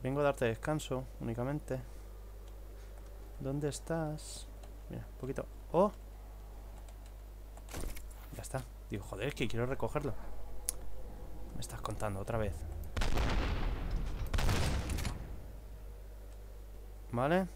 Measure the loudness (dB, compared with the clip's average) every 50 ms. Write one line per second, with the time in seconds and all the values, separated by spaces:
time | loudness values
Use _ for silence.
0 | 2 2 4 6 6 6 6 6 4 2 2 2 2 2 2 2 2 0 -2 -2
1 | -2 -6 -8 -4 -2 -2 0 0 0 0 0 -2 -2 -2 -4 -4 -4 -8 -10 -12
2 | -12 -12 -12 -12 -12 -12 -12 -12 -12 -12 -12 -12 -12 -12 -12 -12 -12 -12 -12 -12
3 | -12 -12 -12 -10 -10 -10 -8 -4 -2 -2 0 0 0 0 -2 -2 -2 0 0 0
4 | 2 0 -2 -4 -6 -8 -8 -10 -10 -10 -12 -12 -12 -12 -12 -12 -10 -8 -6 -6
5 | -6 -8 -8 -6 -4 -2 -2 -2 -4 -6 -8 -10 -6 4 6 8 8 6 4 -2
6 | -12 -12 -12 -12 -12 -12 -12 -10 -10 -10 -10 -10 -10 -10 -10 -10 -10 -12 -12 -12
7 | -12 -12 -12 -12 -12 -12 -10 -12 -10 -10 -10 -12 -10 -6 -4 -4 -2 -2 -4 -4
8 | -6 -8 -8 -10 -10 -8 -8 -8 -6 -4 -4 -4 -4 -4 -10 -12 -6 -4 -4 -4
9 | -4 -4 -4 -2 -2 -2 2 2 2 4 4 4 4 2 2 2 2 2 2 2
10 | 0 2 0 0 0 0 0 0 0 0 0 0 0 0 0 2 0 2 2 2
11 | 0 -2 -4 -6 -6 -4 -4 -4 -4 -4 -2 -2 -2 -2 -4 -2 0 0 2 2
12 | 2 2 2 0 0 2 2 2 4 2 2 -2 -4 -4 -4 -4 -4 -2 2 4
13 | 6 8 8 6 6 6 6 6 6 4 4 4 4 2 2 2 2 2 2 2
14 | 2 2 0 0 0 2 4 6 8 8 8 8 6 6 4 4 2 2 2 2
15 | 2 0 0 -2 -4 -6 -6 -6 -6 -8 -8 -10 -10 -10 -10 -10 -10 -10 -10 -10
16 | -10 -10 -10 -10 -10 -10 -10 -10 -12 -12 -12 -12 -12 -10 -10 -10 -10 -10 -10 -10
17 | -6 -2 2 4 6 6 6 6 4 2 -4